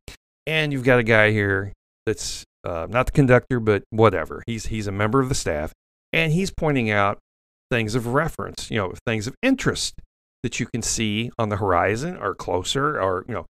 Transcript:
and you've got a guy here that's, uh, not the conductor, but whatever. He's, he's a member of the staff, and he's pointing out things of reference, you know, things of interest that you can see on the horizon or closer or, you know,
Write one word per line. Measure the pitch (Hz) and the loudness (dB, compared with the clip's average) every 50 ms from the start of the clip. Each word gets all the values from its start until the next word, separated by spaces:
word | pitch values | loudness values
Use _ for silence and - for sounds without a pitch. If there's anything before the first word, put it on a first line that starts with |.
| - - - - _ _ _ _ _ | -8 -16 -18 -18 _ _ _ _ _
and | 151 160 156 151 147 | -2 0 0 0 0
you've | 139 131 117 | -2 2 4
got | 131 123 123 | 6 6 6
a | 113 | 6
guy | 113 113 110 107 107 | 6 6 6 6 6
here | 110 107 101 98 98 98 98 101 - - _ _ _ _ _ | 4 4 2 2 2 0 -2 -4 -10 -16 _ _ _ _ _
that's, | 110 107 - - - - - - - _ _ - | -4 -4 -4 -6 -8 -8 -10 -14 -18 _ _ -8
uh, | 95 87 82 82 87 | -6 -6 -6 -6 -2
not | 104 123 127 | 0 0 0
the | - | 2
conductor, | - 151 139 123 123 123 - - 131 120 | 4 4 4 4 4 0 0 -2 -4 -2
but | 110 107 101 98 - _ | 0 0 0 0 -2 _
whatever. | 113 107 113 107 92 82 76 73 73 - - | 2 4 4 4 4 2 -4 -6 -10 -12 -10
He's, | 117 117 110 - | -8 -8 -8 -6
he's | - 113 110 101 | -6 -6 -6 -6
a | 101 | -6
member | 98 101 107 107 117 135 | -2 -2 0 2 2 2
of | 131 131 | 2 2
the | 127 | -2
staff, | - - 98 80 73 78 - - _ _ _ _ _ _ _ | -2 -2 -2 -2 -2 -4 -6 -10 _ _ _ _ _ _ _
and | - 160 165 156 | -2 -2 0 2
he's | 151 180 196 190 | 2 0 0 -2
pointing | - - 165 151 143 131 113 107 | -4 -2 0 0 2 2 0 2
out | 104 104 101 101 110 - _ _ _ _ _ _ _ _ _ _ | 2 2 2 0 -2 -4 _ _ _ _ _ _ _ _ _ _
things | 131 117 110 107 117 | -2 0 0 0 -2
of | 127 110 120 | -2 -2 0
reference, | 123 147 165 151 - - 98 87 76 - - - | 0 0 0 -2 -4 -6 -8 -8 -10 -12 -8 -4
you | 131 110 | -2 -2
know, | 95 - 98 - - | -2 -2 -6 -8 -4
things | 123 113 110 101 | -4 -4 -2 -4
of | 127 - - | -6 -6 -2
interest | - 262 269 262 - 127 95 - - - - - - _ _ _ _ _ _ _ | 0 2 2 2 2 0 0 0 -4 -6 -8 -12 -18 _ _ _ _ _ _ _
that | - 117 - - | -8 -6 -4 -4
you | 120 | -4
can | - - 117 | -4 -4 -4
see | 107 - - - 113 107 104 110 117 127 - - | -2 -2 0 0 0 0 0 -2 -4 -4 -4 -4
on | 113 104 | -2 -2
the | 104 | 0
horizon | 98 107 95 87 85 90 95 107 - 143 175 - | 0 2 2 4 4 4 2 0 0 -4 -6 -6
or | 104 104 98 85 | -4 -6 -6 -6
closer | - - - 90 90 92 - - 135 139 151 147 101 | -6 -4 -2 -2 -2 -2 -2 -2 0 0 0 0 0
or, | 95 95 90 92 - - | 0 0 0 -2 -4 -6
you | 110 | -8
know, | 87 85 - _ | -8 -8 -12 _